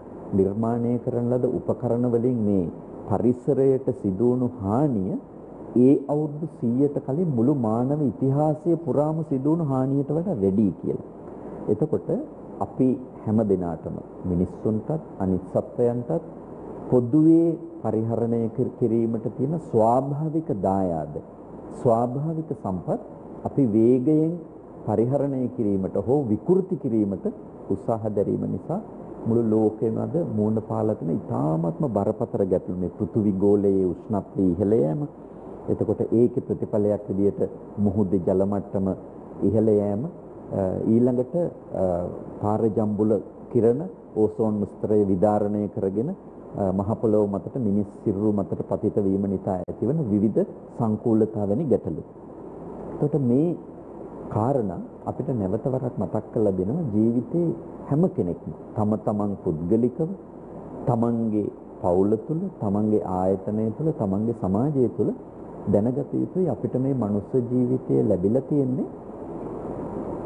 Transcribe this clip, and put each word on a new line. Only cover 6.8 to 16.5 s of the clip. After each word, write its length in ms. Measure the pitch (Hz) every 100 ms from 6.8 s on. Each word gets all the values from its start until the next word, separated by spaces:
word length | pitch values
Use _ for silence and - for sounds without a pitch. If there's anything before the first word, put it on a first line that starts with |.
| 143 -
කලින් 300 | - 139 180
මුළු 240 | 120 120 147
මානව 460 | 110 113 127 151
ඉතිහාසය 760 | 139 - 135 139 156 151 175 165
පුරාම 400 | 165 127 151 160
සිදු 260 | 156 135 143
වුණු 160 | 170 151
හානියට 440 | 131 131 139 139
වඩා 280 | 151 185 131
වැඩි 300 | 95 98 104
කියලා. 340 | - - - - - - - - - -
එතකොට 440 | 104 156 - - 208 311 - - -
අපි 300 | 98 - 131 120 - -
හැම 220 | - 107
දිනාටම 520 | 107 92 85 80 - 82 - -
මිනිස්සුන්ටත් 680 | 92 87 92 - 113 110 - 80 - -
අනිත් 280 | 95 92 -
සත්වයන්ටත් 760 | 110 - - 120 120 123 165 - - -